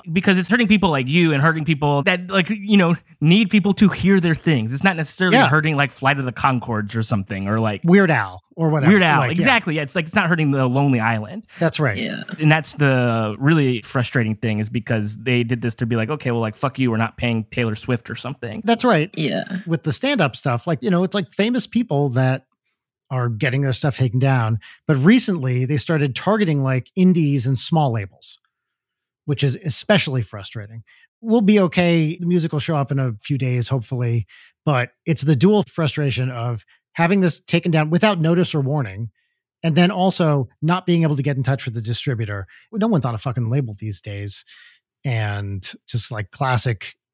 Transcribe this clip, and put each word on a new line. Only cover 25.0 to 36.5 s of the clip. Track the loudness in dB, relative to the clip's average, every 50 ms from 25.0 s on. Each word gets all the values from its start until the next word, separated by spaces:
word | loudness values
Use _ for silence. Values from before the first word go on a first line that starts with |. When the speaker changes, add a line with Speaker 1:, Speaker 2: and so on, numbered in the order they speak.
| 4 6 6 4 4 0 -2 -2 -2 -2 -2 -2 -2
Speaker 2:
they | 0 -2
started | -2 -2 -2 0 0 0 -2 -4
targeting, | -2 -2 0 0 2 0 0 0 0
like, | 0 0 -2 -2 -4 _ _
indies | 2 4 4 4 4 2 0 0 0 0
and | -2 -2 -2
small | -2 0 0 0 2 0
labels, | 0 -4 -6 -8 _ _ -20 -20 -20 -20 _ _ _ _ _ _ _ _ _ _ _ _ _ _ _ _ _
which | -6 -2 0
is | 0 -2 -2 -4 -6
especially | -6 -6 -4 0 0 0 2 0 0 -4 -4
frustrating. | -4 -6 -10 -16 -16 -14 -14 -14 -16 -16 -16 -20 -20 _ _ _ _ _ _ _
We'll | -2 0 2 4
be | 4 6 6 6
okay. | 4 2 2 2 2 4 4 2 2 0 -2 -4
The | -2
music | 0 0 0 0 0
will | -2 -4
show | -2 -2 0
up | 0 0 -2
in | -2 -2
a | -2 -4 -4 -6
few | -6 -4 -4 -2
days, | 0 0 0 -2 -2 -2
hopefully. | -2 -4 -4 -4 -6 -4 -2 0 0 -2 -2 -6 -10 -20 -20 _ _ _ _
But | 0 0 0 0 -2 _ _ _
it's | -4 -2 0
the | 2 2 2
dual | 4 4 4 4 4 2
frustration | 0 -2 -4 -2 -2 -2 -2 -2 -2 -2 -2 -4 -4
of | -4 -6 -6 -6